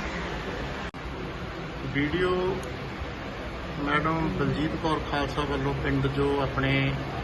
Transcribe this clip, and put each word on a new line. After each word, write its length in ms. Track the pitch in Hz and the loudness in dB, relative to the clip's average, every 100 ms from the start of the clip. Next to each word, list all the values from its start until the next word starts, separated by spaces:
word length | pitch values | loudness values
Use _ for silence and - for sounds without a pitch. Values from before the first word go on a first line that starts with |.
| - - 87 90 - 90 71 - 85 - - 135 - - - - - - 135 | -4 -4 -4 -4 -4 -4 -4 -6 -6 -8 -8 -6 -6 -6 -8 -6 -6 -6 -2
ਵੀਡੀਓ 600 | 135 147 170 185 180 180 190 - - - - - - - - - - - - | 2 2 4 4 4 2 0 -4 -6 -6 -6 -6 -6 -8 -6 -8 -6 -6 -2
ਮੈਡਮ 540 | 143 147 156 160 160 139 | 2 2 4 2 2 2
ਬਲਜੀਤ 300 | 139 131 156 151 | 2 2 0 0
ਕੌਰ 180 | 160 151 - | 2 0 0
ਖਾਲਸਾ 320 | 147 139 151 | 0 0 0
ਵੱਲੋਂ 320 | 139 139 139 139 | 0 0 0 0
ਪਿੰਡ 220 | 139 139 135 | 2 4 4
ਜੋ 320 | 143 139 139 | 4 4 4
ਆਪਣੇ 500 | 135 - 135 139 135 135 - - | 2 2 4 4 4 0 -2 -4